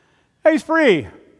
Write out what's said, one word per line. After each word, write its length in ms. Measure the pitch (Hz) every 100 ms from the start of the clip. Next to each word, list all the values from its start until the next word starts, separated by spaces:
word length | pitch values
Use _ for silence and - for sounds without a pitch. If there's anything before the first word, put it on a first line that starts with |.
| _ _ _ _
"Hey, 80 | -
he's 100 | 311
free." 460 | - 320 285 170 92 - _ _